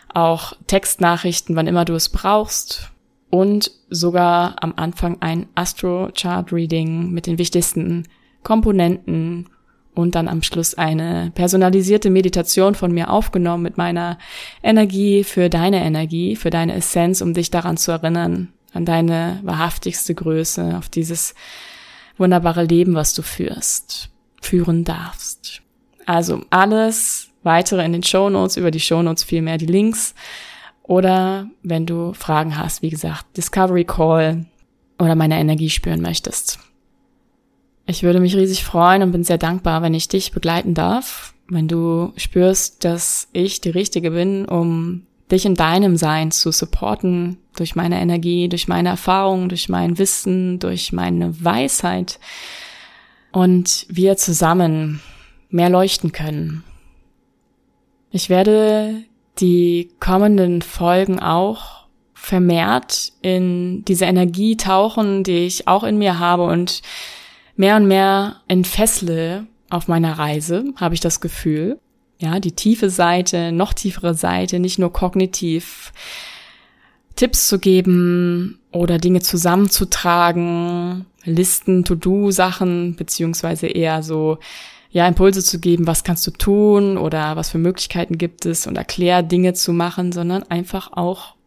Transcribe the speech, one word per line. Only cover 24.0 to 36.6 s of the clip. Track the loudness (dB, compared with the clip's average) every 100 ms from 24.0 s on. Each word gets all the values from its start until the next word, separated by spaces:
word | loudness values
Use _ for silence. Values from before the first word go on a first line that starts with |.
| -14 -20 _ _
führen | -2 0 2 0
darfst. | -2 -6 -10 -12 -12 -12 -16 -18 _ _ _ _ -2
Also | 0 0 -4 0
alles | 2 4 4 2 0 -4 -4 -10 _
weitere | 2 2 2 0
in | 0
den | 0
Shownotes, | 0 2 2 2 0 0
über | 0
die | 0
Shownotes | 0 2 2 -2
vielmehr | -2 -2 -2 -2
die | 0
Links. | 2 2 0 -6 -8 -18 -18 -18 -20 -20 _
Oder | 0 2 4 2 0 -4 -10 -14
wenn | -6 -4 -2
du | -4 -6
Fragen | -6 -2 -2 -2 -4
hast, | -6 -6
wie | -6
gesagt, | -6 -8 -8 -12 -10
Discovery | -4 0 2 2
Call | 0 0 2 4 2 -2 -8 _ _ _ _ 0
oder | 2
meine | 4 2 2
Energie | 2 0 0
spüren | -2 -2 -4
möchtest. | -4 -6 -6 -8 -8 -10